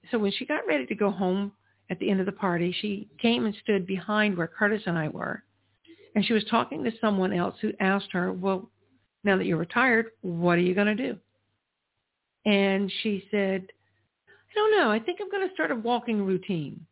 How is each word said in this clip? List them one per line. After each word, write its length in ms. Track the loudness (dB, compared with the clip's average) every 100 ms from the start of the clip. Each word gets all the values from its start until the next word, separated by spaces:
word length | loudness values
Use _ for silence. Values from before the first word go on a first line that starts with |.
| -2
So 100 | 0
when 120 | 0
she 140 | -2 -4
got 200 | -4 0
ready 180 | -2 -2
to 100 | 0
go 160 | 0
home 400 | 0 0 0 -2 _ _ _ _
at 100 | -4
the 100 | 0
end 120 | 0
of 60 | 0
the 40 |
party, 420 | -2 -2 0 0 -2
she 300 | -4 -6 -10 -2
came 240 | 0 2 -2
and 80 | -4
stood 240 | 0 0 0
behind 520 | -6 0 2 2 0
where 100 | -4
Curtis 360 | 0 0 0 -2
and 120 | -2
I 120 | -2
were. 340 | -4 -8 -8 _ _ _ _ _ -20 -4 -2
And 80 |
she 100 | 2
was 120 | 0 2
talking 400 | 0 0 -4 -6
to 60 | -2
someone 320 | 0 2 0
else 220 | 0 -2 -2
who 120 | -6 0
asked 320 | 0 0 -2
her, 180 | -2 -2
"Well, 400 | -2 -2 -2 -6 _ _ _ _ _ 2
now 100 | 2
that 80 | 2
you're 120 | 0
retired, 540 | 0 2 4 4 0 _
what 360 | -8 0 4 4
are 40 |
you 120 | 4
gonna 220 | 2 2 0
do?" 220 | -4 -8 _ _ _ _ _ _ _ _ _ _ _ _ 2
And 460 | 4 4 2 -2 -2
she 240 | -4 -4 -4
said, 360 | -2 0 -2 -6 _ _ _ _ _ _
"I 260 | -20 _ 0
don't 160 | 4
know. 180 | 4 4
I 100 | 2
think 200 | -2 -6
I'm 80 | -6
gonna 240 | -4 -4
start 180 | -2 -2
a 40 | -2
walking 500 | 0 -2 0 0 0
routine." 600 | 0 -2 -4 -4 -10 -18